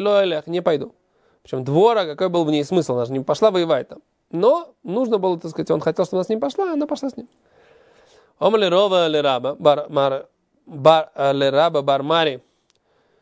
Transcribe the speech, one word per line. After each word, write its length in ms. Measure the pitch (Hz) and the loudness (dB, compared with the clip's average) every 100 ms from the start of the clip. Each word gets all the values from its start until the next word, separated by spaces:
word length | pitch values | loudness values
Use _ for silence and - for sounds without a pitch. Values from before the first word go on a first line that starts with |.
ло 200 | 202 202 | 2 2
элех, 220 | 190 156 160 | 0 -2 -6
не 160 | 175 | -4
пойду. 320 | 180 151 - _ _ _ _ _ | 0 -2 -4 _ _ _ _ _
Причем 220 | - 131 | -10 -8
двора, 400 | 131 147 220 226 | -2 4 4 4
какой 240 | 175 143 185 | -2 -2 -2
был 160 | 175 | 0
в 60 | 156 | 0
ней 140 | 151 | 0
смысл, 280 | 143 185 151 | 0 0 0
она 100 | 123 | -2
же 80 | 120 | -2
не 80 | 135 | -4
пошла 300 | 127 147 220 | -2 2 2
воевать 380 | 185 170 143 - | 2 0 0 -2
там. 120 | - _ _ _ | -16 _ _ _
Но 440 | 165 208 330 330 _ | 0 2 2 -2 _
нужно 340 | - 202 254 214 | -8 -4 -2 0
было, 200 | 190 170 | 0 -4
так 120 | 165 | -6
сказать, 200 | 160 156 | -8 -4
он 100 | 165 | -2
хотел, 240 | 156 160 | -2 -2
чтобы 140 | 175 185 | -2 -4
она 60 | |
с 40 | 180 | -4
ним 120 | 220 | -4
пошла, 300 | 277 254 392 | -4 -4 -4
и 20 | |
она 120 | 302 294 | -4 -4
пошла 240 | 294 269 | -6 -8
с 60 | 247 | -12
ним. 120 | 240 _ _ _ _ _ _ _ _ _ _ - | -18 _ _ _ _ _ _ _ _ _ _ -2
Омар 220 | 175 220 | 0 2
ле 80 | 190 | 2
Рова 380 | 175 202 185 165 | 2 2 2 2
ле 120 | 151 | 0
Раба, 340 | 143 127 127 | 0 0 -2
бар, 320 | 151 160 143 - | 0 2 2 0
мар, 360 | 151 139 135 - _ _ _ | -2 0 -2 -8 _ _ _
бар, 460 | - 151 143 160 156 | -18 2 4 4 2
э, 180 | - 139 | -2 -2
ле 160 | 139 139 | 2 0
Раба 320 | 139 165 156 | 2 2 0
бар 200 | 139 139 | 0 0
Мари. 400 | 139 165 160 127 _ _ _ _ _ _ _ _ | 0 0 0 -4 _ _ _ _ _ _ _ _